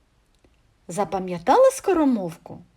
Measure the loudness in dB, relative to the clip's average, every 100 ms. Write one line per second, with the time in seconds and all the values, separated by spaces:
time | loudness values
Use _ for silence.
0 | _ _ _ _ _ _ _ _ -12 -6
1 | -4 -4 -6 -6 2 4 4 2 -2 2
2 | 2 0 -4 -10 -18 -20 -20